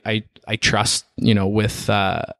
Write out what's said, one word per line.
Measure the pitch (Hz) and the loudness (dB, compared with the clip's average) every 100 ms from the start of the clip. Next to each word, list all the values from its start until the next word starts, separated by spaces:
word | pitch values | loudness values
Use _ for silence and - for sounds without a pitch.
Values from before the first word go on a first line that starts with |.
| 110 | -4
I, | 110 - _ - | -4 -4 _ -8
I | 110 | -2
trust, | - 104 110 - - - | 0 2 0 -2 -6 -2
you | 120 | 2
know, | 101 95 | 4 2
with, | 107 107 - - | 0 0 -2 -2
uh, | 104 95 82 - | 0 0 -2 -6